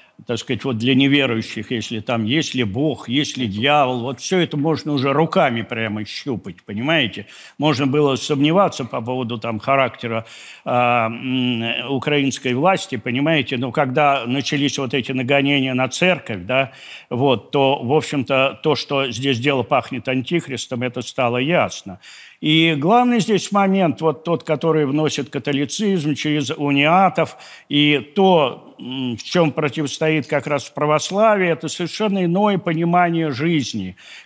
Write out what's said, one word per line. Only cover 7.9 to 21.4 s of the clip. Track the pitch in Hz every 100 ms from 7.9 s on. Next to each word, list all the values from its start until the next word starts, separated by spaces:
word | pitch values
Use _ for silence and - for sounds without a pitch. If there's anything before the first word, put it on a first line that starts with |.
| 147 147 127
сомневаться | - 139 147 180 185 - 117
по | 131
поводу | 117 127 117 117
там | 117 110
характера, | 135 135 127 - 117 113 - - - - -
а, | 123 120 120 113
м, | 117 131 131 123 117 117 - 123
украинской | 135 147 147 139 - 127 123
власти, | 175 190 - 120
понимаете? | 127 123 151 156 120 127
Но | 131
когда | 156 135 135 143 139 117
начались | 139 - 147 143 -
вот | 131
эти | 139 117
нагонения | 131 127 143 139 143 131
на | 127 131
церковь, | - 180 170 - 101 92
да, | 131 131 - - - -
вот, | 123 139 113 -
то, | 143 135 135
в | -
общем-то, | 156 - 147 123 135 139 -
то, | 156 139
что | - 139 135
здесь | 113 139 120
дело | 139 135
пахнет | 110 139 - 127 131
антихристом, | 131 123 170 156 123 - 120
это | 127 127
стало | 117 - 123
ясно. | 123